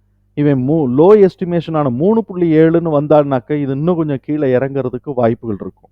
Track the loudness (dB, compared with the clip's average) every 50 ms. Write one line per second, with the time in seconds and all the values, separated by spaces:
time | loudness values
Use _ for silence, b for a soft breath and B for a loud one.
0 | _ _ _ _ _ _ -6 -2 0 0 0 0 0 -2 -2 0 -2 0 2 4
1 | 6 6 6 6 4 2 0 -6 -6 -4 -4 -4 -4 -2 -4 -2 -2 -2 -2 0
2 | 0 0 0 0 -2 -4 -4 -2 0 2 4 4 4 4 4 0 0 0 -2 -2
3 | 0 2 2 2 2 0 -2 -4 -4 -4 -6 -4 -4 -4 -4 -2 -2 -2 -2 -2
4 | -2 -4 -4 -6 _ -6 -4 -2 0 0 2 0 0 -2 -4 -4 -4 -4 -6 -8
5 | -10 -6 -4 0 0 0 -2 -2 -6 -8 -8 -8 -10 -14 _ _ _ _